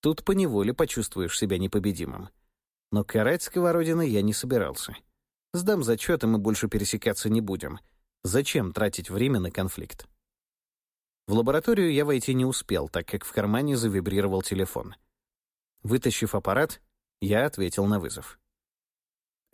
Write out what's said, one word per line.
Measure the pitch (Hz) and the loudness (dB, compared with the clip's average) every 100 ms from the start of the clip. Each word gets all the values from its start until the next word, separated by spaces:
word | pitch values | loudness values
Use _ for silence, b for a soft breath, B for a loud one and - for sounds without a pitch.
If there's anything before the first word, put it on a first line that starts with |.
Тут | 147 156 | -2 0
поневоле | - 190 175 104 101 | 0 2 2 2 2
почувствуешь | 123 156 - 107 - 87 - | 2 0 0 -4 -4 -4 -2
себя | 101 92 | 0 0
непобедимым. | 95 104 98 85 76 - 98 _ _ _ _ _ - | 0 0 0 -2 -6 -8 -14 _ _ _ _ _ -4
Но | 104 | -2
карать | 101 110 110 170 | 0 2 2 0
Сковородина | - 180 175 170 165 165 | -2 0 2 2 2 2
я | 156 104 | 2 2
не | 104 | 2
собирался. | 104 127 123 80 - - - _ _ _ _ _ | 0 0 0 0 -4 -10 -12 _ _ _ _ _
Сдам | 175 185 202 | -2 2 2
зачёт, | 117 113 - 156 | 2 0 2 0
и | 110 | 2
мы | 110 | 2
больше | 104 107 107 | 2 0 0
пересекаться | 104 101 107 117 - 110 | -2 -2 -2 -2 -2 0
не | 110 | 0
будем. | 104 92 73 85 _ _ _ _ | 0 -4 -6 -10 _ _ _ _
Зачем | - 113 139 151 95 | 0 0 2 0 -2
тратить | 107 107 - 87 | 0 0 -2 -6
время | 95 131 117 | -2 0 0
на | 90 | -2
конфликт? | - 95 - - - - _ _ _ _ _ _ _ _ _ _ _ - | -2 -4 -6 -12 -16 -20 _ _ _ _ _ _ _ _ _ _ _ 0
В | |
лабораторию | 107 117 147 - 214 175 | 2 4 2 2 2 4
я | 143 | 2
войти | 147 135 127 | 2 2 2
не | 127 | 0
успел, | 127 127 - 90 73 | 2 -2 -2 -2 -2
так | 87 - | -6 -6
как | 101 | -8
в | - | -6
кармане | - 101 113 147 131 | -2 0 2 2 0
завибрировал | 113 98 90 98 98 95 | 0 0 0 0 2 0
телефон. | - 95 92 - 95 - _ _ _ _ _ _ _ _ | -2 -2 -2 -4 -10 -16 _ _ _ _ _ _ _ _
Вытащив | 104 123 127 - 110 101 | -2 0 0 -2 -2 -2
аппарат, | 95 110 156 - _ _ _ - | 0 2 0 -4 _ _ _ -6
я | 98 104 143 | 0 2 2
ответил | - 92 - 101 | 0 -4 0 0
на | 104 | 0
вызов. | 78 - - - _ _ _ _ _ _ _ _ _ _ _ | -2 -10 -14 -20 _ _ _ _ _ _ _ _ _ _ _